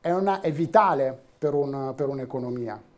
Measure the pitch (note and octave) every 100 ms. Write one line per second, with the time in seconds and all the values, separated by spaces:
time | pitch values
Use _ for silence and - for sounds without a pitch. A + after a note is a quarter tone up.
0 | E3+ F3+ G3 G3 F3+ D3 E3 A3 G3+ D3+
1 | C3 C3 - _ D3+ C#3+ C#3+ C#3 C3+ C3+
2 | C#3 C#3 B2+ C3 B2 B2 A#2 G#2+ -